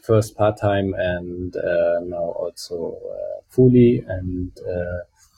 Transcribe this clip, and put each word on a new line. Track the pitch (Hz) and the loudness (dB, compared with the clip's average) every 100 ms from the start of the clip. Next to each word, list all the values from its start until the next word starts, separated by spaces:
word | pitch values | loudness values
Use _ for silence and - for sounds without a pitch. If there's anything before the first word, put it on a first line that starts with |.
first | - 110 110 - | 0 2 2 0
part-time | 107 104 104 101 98 92 | 0 0 0 0 0 -2
and, | 90 90 87 87 90 - | -2 -4 -6 -8 -8 -4
uh, | 90 85 85 87 | -2 0 2 0
now | 87 87 85 85 | -4 -6 -6 -4
also, | 87 - - 87 80 - 95 | -8 -8 -12 -8 -8 -10 -12
uh, | - - - - | -10 -10 -12 -4
fully. | - 127 123 120 123 - | 6 6 8 6 4 -2
And, | 95 92 90 90 - | -8 -6 -6 -8 -10
uh, | 95 90 87 90 - _ _ | -8 -6 -6 -8 -12 _ _